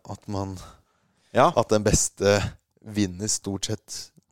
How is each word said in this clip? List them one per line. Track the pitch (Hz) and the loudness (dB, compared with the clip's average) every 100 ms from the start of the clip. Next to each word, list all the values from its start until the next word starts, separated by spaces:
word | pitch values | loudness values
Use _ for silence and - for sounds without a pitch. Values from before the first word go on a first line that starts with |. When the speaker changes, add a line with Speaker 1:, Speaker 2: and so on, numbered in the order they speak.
| - | -12
Speaker 1:
At | 104 - | -16 -8
man, | 98 98 92 - - _ _ _ _ _ | -6 -6 -10 -16 -20 _ _ _ _ _
Speaker 2:
Ja. | 110 160 120 | 2 4 4
Speaker 1:
at | 110 | 2
den | 107 | 2
beste | 104 - - - 98 101 - - _ _ 110 | 4 2 0 0 2 4 0 -8 _ _ -8
vinner | 104 95 90 107 | -2 -2 -2 -4
stort | - 101 95 - | -4 -4 -6 -6
sett | 107 - - - _ _ | -8 -10 -16 -16 _ _